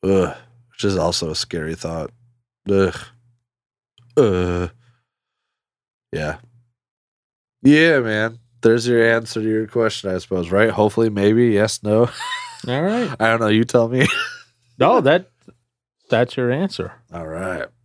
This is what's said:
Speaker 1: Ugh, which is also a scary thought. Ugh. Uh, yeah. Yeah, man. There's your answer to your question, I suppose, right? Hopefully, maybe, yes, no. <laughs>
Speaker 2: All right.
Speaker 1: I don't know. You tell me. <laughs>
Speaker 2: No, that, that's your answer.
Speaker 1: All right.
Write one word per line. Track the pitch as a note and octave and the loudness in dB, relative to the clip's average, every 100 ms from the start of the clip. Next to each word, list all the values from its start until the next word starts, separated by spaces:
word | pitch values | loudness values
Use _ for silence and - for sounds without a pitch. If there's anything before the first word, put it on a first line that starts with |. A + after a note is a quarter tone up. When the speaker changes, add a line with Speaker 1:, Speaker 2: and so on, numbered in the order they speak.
Speaker 1:
Ugh, | F#2 F#2+ F2 - - _ _ | 2 0 0 -4 -20 _ _
which | _ G#2 | _ -2
is | F#2+ | 0
also | E2 F2 E2 | -2 -2 -6
a | D#2 | -6
scary | - F2 D#2 D#2+ | -8 -8 -8 -8
thought. | E2 E2 D#2 _ _ _ _ _ - | -8 -8 -10 _ _ _ _ _ -2
Ugh. | G2 F#2+ - - _ _ _ _ _ _ _ _ _ _ - | 2 2 -2 -16 _ _ _ _ _ _ _ _ _ _ 2
Uh, | A#2+ F#2 F2+ F2 F2 _ _ _ _ _ _ _ _ _ _ _ _ _ _ | 2 2 0 -2 -6 _ _ _ _ _ _ _ _ _ _ _ _ _ _
yeah. | - D2+ D2+ - _ _ _ _ _ _ _ _ _ _ _ | -8 -8 -8 -14 _ _ _ _ _ _ _ _ _ _ _
Yeah, | C3 D3+ E3 D3 | 4 6 6 4
man. | A#2 G#2+ A2+ A2+ _ _ | 0 -2 -2 -6 _ _
There's | A2+ A#2 A#2 | 2 4 2
your | A#2+ A#2 | 4 4
answer | A2+ A2+ - | 2 -2 -6
to | A2 | -2
your | A2 A2 | -2 -2
question, | A#2+ A2+ - G2 | 0 -2 -2 -6
I | F#2 | -6
suppose, | - F#2 E2+ | -4 -6 -2
right? | F#2+ A2 | 2 2
Hopefully, | G#2+ G#2+ G#2+ A2+ | 4 2 2 0
maybe, | G#2 G2+ A2 A#2+ | 2 2 4 4
yes, | G2+ G#2+ - | 2 0 -2
no. | G#2 G#2+ A#2+ - A#5 B5+ | 0 2 2 -2 -10 -10
<laughs> | A#5 A5+ - | -12 -14 -8
Speaker 2:
All | B2+ | -4
right. | F3 A3+ A3+ B2 | -2 -2 -4 -2
Speaker 1:
I | A2+ | 0
don't | A2+ | 2
know. | A2 | 2
You | A2 A#2 | 2 2
tell | B2 A2+ | -2 -2
me. | B2+ C#3 | 0 0
<laughs> | - - - _ _ _ _ | 0 -8 -12 _ _ _ _
Speaker 2:
No, | C#3 B3 | 2 2
that, | C#3 E3+ F#3 _ _ - _ _ _ _ _ | 2 0 -2 _ _ -20 _ _ _ _ _
that's | A2+ A#2+ - | 0 0 -2
your | B2 | -2
answer. | C3 F#3+ - F2+ - _ | -2 -4 -6 -12 -12 _
Speaker 1:
All | E2+ E2 | -14 -12
right. | D#2+ F#2+ F2 - _ | -10 -8 -8 -12 _